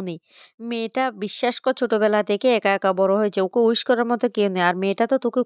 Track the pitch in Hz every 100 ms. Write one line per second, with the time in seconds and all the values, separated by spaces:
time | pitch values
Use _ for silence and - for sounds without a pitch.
0 | 190 170 _ - - _ 226 233 226 247
1 | 262 208 202 - 247 247 - 262 233 214
2 | 214 208 208 208 254 226 196 196 196 185
3 | 190 196 214 196 190 247 233 233 - 240
4 | 233 240 247 220 202 185 175 180 196 196
5 | 233 269 247 254